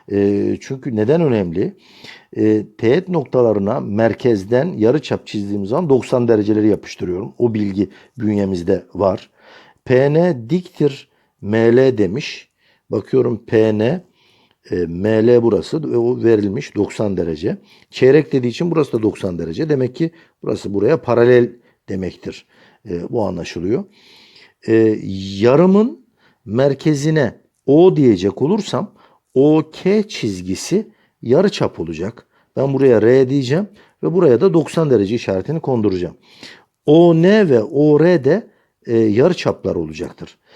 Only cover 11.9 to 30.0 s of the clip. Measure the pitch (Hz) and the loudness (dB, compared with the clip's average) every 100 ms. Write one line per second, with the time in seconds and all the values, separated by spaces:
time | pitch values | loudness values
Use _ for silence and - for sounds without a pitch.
11.9 | 110 92 117 - - - _ _ _ - | 2 -2 -4 -10 -14 -20 _ _ _ -10
12.9 | 110 - 131 120 113 - 117 110 107 113 | -8 -2 0 0 -4 0 2 2 2 -2
13.9 | 180 - _ _ _ _ _ - 95 82 | -2 -8 _ _ _ _ _ -8 -6 -6
14.9 | 87 104 110 117 120 117 98 - 156 143 | -4 0 2 4 4 4 0 -2 -6 -4
15.9 | 120 117 123 113 107 101 117 - 107 95 | -2 -2 0 2 2 0 -6 -6 -6 -4
16.9 | - 107 92 85 76 104 196 _ _ _ | -4 -4 -4 -6 -6 -6 -8 _ _ _
17.9 | - 127 151 151 135 120 117 175 160 139 | 2 4 4 2 -2 -4 -4 -2 -2 -2
18.9 | 120 107 - 98 85 82 87 156 139 123 | -2 -2 -2 -6 -8 -8 -6 -4 -2 -2
19.9 | - 165 - _ _ - 104 98 101 110 | -4 -6 -8 _ _ -8 -6 -6 -2 0
20.9 | 160 - 117 120 123 120 - _ _ - | 0 0 2 6 4 2 -4 _ _ -12
21.9 | 95 90 - 98 - _ _ _ _ - | -8 -8 -10 -16 -16 _ _ _ _ -10
22.9 | 87 87 120 98 87 - - 90 139 202 | -8 -6 -4 -4 -6 -10 -8 -4 -4 -6
23.9 | _ _ _ _ _ _ _ - 113 110 | _ _ _ _ _ _ _ 0 2 2
24.9 | 107 101 95 98 98 117 143 185 202 240 | 0 -6 -10 -8 -2 2 4 4 2 0
25.9 | 330 _ _ _ _ - 113 139 131 156 | -4 _ _ _ _ -6 -2 -2 0 -2
26.9 | 147 151 156 113 - _ _ - 147 185 | -2 0 0 -2 -4 _ _ 2 4 4
27.9 | 151 127 95 95 - 139 214 - 127 208 | 4 2 2 0 -2 -2 -2 -4 -8 -8
28.9 | _ _ _ _ 127 147 156 156 - 180 | _ _ _ _ 0 2 2 -2 -6 -2
29.9 | 214 | -2